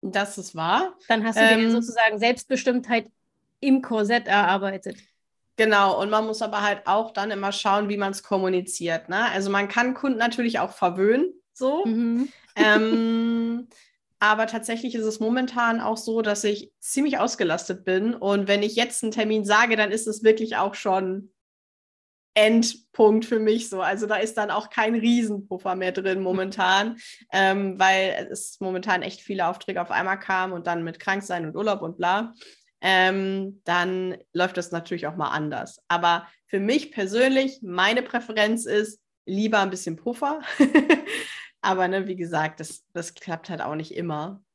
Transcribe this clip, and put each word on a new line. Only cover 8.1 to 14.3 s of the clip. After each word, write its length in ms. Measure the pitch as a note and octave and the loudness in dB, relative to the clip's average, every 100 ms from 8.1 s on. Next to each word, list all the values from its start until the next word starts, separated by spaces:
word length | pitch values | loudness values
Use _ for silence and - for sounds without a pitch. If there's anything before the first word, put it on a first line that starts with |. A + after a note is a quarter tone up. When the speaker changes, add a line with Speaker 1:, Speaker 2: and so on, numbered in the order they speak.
| G3 | -6
Speaker 1:
kommuniziert, 880 | - G3 F#3 F#3 F#3 - E3+ E3 - | -2 0 2 0 -4 -6 -4 -4 -4
ne? 220 | F#3 A#3+ | -2 0
Also 180 | F#3+ G3 | 0 0
man 180 | G3 G3+ | 0 0
kann 260 | A3 B3 | 0 0
Kunden 240 | B3+ C#4 A#3 | 0 -2 0
natürlich 400 | A#3+ A#3 A#3 A3+ | 0 0 -2 -2
auch 140 | D3+ | -4
verwöhnen, 600 | - F3+ F3+ G3+ B3 F4+ - _ | 0 -2 2 2 4 0 -4 _
so. 320 | - B3+ D4+ F#4 | -4 -2 0 0
Speaker 2:
Mhm. 420 | A3+ A#3 A#3 C#4 - _ - | 0 0 0 -2 -6 _ 2
Speaker 1:
Ähm, 1120 | G#3+ G#3+ A3 A3+ A3+ A3+ A#3 A#3 A#3 A#3 A#3+ _ _ | 6 6 4 2 2 0 0 0 -2 -4 -10 _ _
<laughs> 260 | _ _ _ | _ _ _
aber 260 | G#3 | 2